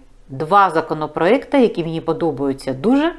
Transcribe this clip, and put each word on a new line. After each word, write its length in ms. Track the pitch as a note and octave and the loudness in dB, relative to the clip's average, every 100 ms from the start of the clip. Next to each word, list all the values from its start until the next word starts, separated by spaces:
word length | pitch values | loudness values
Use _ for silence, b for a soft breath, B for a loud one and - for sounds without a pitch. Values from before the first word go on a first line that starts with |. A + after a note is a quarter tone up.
| - - - | -20 -20 -16
два 420 | C3+ D#3 G3+ F#3+ | -10 2 4 4
законопроекти, 880 | D#3 D#3 D#3 D3+ - E3+ C4+ - C#4+ | 2 -2 -4 -4 0 2 2 2 2
які 240 | A3+ - | 2 0
мені 160 | E3 D#3+ | -6 -4
подобаються 720 | E3 D#3+ E3+ C3+ C#3 C3+ - | -4 -2 -2 -2 -4 -4 -6
дуже. 420 | C3 F#3 C#4 D#4+ | -4 0 2 0